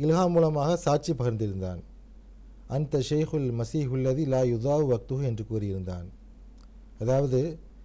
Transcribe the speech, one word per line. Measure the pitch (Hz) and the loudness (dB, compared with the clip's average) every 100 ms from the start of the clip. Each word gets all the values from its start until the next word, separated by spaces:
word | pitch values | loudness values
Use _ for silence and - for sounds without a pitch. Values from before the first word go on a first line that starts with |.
இல்ஹாம் | 151 170 180 | 2 4 4
மூலமாக | 170 156 151 143 175 | 4 4 2 2 2
சாட்சி | 147 147 170 | 2 2 0
பகிர்ந்திருந்தான். | 131 120 110 107 95 92 87 - - - - - - - - - | -2 -2 0 -2 -2 -6 -6 -12 -20 -20 -20 -20 -20 -20 -20 -6
"அந்த | 131 147 143 123 | -4 0 -2 0
ஷேகுல் | 151 156 156 127 117 | 0 0 -2 -2 -2
மசீஹுல்லதி | 113 156 131 131 131 131 143 | -2 -2 -2 0 0 0 2
லா | 131 | 2
யுதாவு | 123 110 131 147 143 | 2 2 2 2 2
வக்துஹு" | 113 - 135 | 0 -2 -4
என்று | 135 110 107 | -2 -4 -4
கூறியிருந்தான். | 110 101 95 92 90 90 - - - - - - - - - | -4 -2 -4 -6 -8 -10 -16 -20 -20 -20 -20 -20 -20 -20 -4
அதாவது, | 113 135 143 127 160 160 - - | 0 2 2 2 0 -4 -16 -20